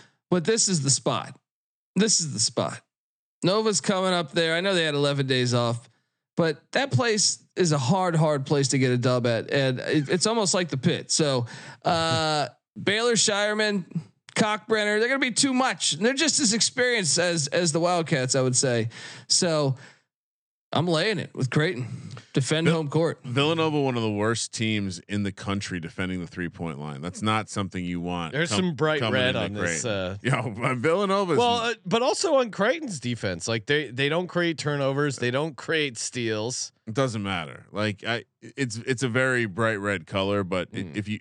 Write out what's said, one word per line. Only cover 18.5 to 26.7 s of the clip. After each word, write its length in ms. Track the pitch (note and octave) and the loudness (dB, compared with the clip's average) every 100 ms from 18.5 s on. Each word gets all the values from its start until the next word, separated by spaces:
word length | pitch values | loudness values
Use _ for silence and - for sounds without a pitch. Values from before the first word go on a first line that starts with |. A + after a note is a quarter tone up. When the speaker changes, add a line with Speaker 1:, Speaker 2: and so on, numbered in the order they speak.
| B2+ | 2
Speaker 1:
say. 320 | C3 A#2+ A2 - - - - | 2 2 0 -6 -14 -16 0
So, 480 | - F3+ D#3 C#3+ B2 - - _ _ _ _ _ _ _ | 2 2 2 0 -2 -8 -20 _ _ _ _ _ _ _
I'm 140 | - F3 | -2 0
laying 320 | D#3 G3+ F#3+ | 2 0 -2
it 120 | F2 | -4
with 140 | - B2+ | -4 -2
Creighton. 360 | D3+ D#3+ B2 A#2 - - - - | 2 0 -2 -6 -10 -12 -16 -6
Defend 320 | - C3 D#3 E3 | -2 0 2 2
Speaker 2:
Vil-, 100 | E3 | 2
Speaker 1:
home 120 | D3+ | 0
court. 320 | D3+ E3 - | 0 0 -2
Speaker 2:
Villanova, 560 | - A#2 D3 E3 D#3+ D3+ | -4 0 2 2 2 2
one 160 | C3+ A#2+ | 0 0
of 60 | |
the 80 | A2 | 0
worst 400 | G#2 G#2+ A2+ - | 0 0 0 -4
teams 460 | - A2 G#2+ G2 E2+ - | -2 0 0 -2 -6 -4
in 140 | G#2 | -2
the 100 | G2+ | -2
country 480 | F#2 - G2 - F2+ | -4 -4 -4 -4 -8
defending 400 | E2 - F#2 F#2 | -8 -6 -4 -4
the 60 | E2+ | -6
three-point 520 | - E2+ D#2+ E2+ | -6 -6 -6 -8